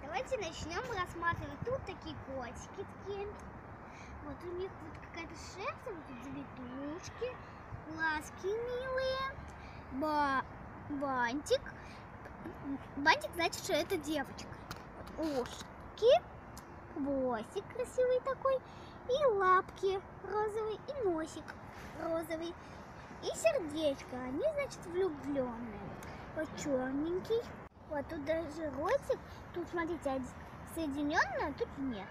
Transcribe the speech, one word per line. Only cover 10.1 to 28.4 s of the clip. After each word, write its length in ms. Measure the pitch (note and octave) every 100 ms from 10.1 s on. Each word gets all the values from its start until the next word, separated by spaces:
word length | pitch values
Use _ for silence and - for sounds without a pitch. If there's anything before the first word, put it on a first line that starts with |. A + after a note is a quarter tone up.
| D4+ C#4+ C4 - - - - -
бантик. 720 | D4 C#4 C4 A#3+ C4+ - C5+ - - - - - - - - - - - C#4 - -
Бантик 360 | D4 - -
значит, 300 | - E4+ -
что 100 | -
это 240 | D#4 E4+ F#4+
девочка. 520 | D4 D#4 C4 - - - - - - - - -
Вот 80 | D#4+ C#4
ушки, 840 | A#3+ - - - - - A4 D#5+ - - - - - - -
хвостик 720 | - C#4 C4+ B3+ A#3 A3+ G4 -
красивый 460 | A4+ B4 - B4+ B4+
такой, 400 | C5+ C5 C5+ C5 - - - - -
и 180 | C5 C#5+
лапки 760 | G4+ F#4 F#4 F#4+ - G4 F#4+ - - G4
розовые, 460 | G#4 G#4+ G#4+ A4 G#4+
и 320 | - C#5+ G#4
носик 380 | D#4+ D#4+ E4 D4 - - - - D4
розовый, 500 | E4 E4 E4 D#4+ E4+ - - - - - - -
и 40 | G4 E5+
сердечко. 800 | D#5+ C#5+ D#4+ D4 D4+ C#4 - B3
Они, 220 | B3+ C#4 C#5+ D5
значит, 300 | C#5 - F#4
влюбленные. 1000 | F4 F#4+ D4 C4 C#4+ B3 A#3 A#3+ G3+ G3+ - - - - -
Вот 140 | D#4 -
черненький. 800 | D4+ C4 B3+ C4+ D#4+ F#4 - A4+ A#4+ - - - -
Вот 160 | D4 C#4
тут 160 | D#4+ C#4+
даже 440 | E4